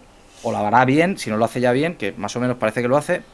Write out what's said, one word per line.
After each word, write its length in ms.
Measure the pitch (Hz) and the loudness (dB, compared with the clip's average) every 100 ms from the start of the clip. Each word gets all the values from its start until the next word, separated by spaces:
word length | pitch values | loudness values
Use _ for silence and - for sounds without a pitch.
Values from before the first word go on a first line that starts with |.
| - - - - | -8 -20 -20 -8
o 80 | 117 | -4
lo 80 | 107 | -2
hará 260 | 104 120 131 | 2 4 4
bien, 320 | 143 175 196 | 4 0 -2
si 140 | 123 | -4
no 60 | 107 | 0
lo 80 | 113 | 0
hace 140 | 127 | 0
ya 120 | 123 | 0
bien, 240 | 127 160 170 | 2 -2 -4
que 160 | 101 | -8
más 240 | - 101 120 | -6 -6 -4
o 40 | |
menos 180 | 123 123 | -4 -2
parece 260 | 110 123 | -2 -2
que 40 | 120 | 0
lo 100 | 143 | 0
hace. 260 | 139 175 - | 0 -4 -6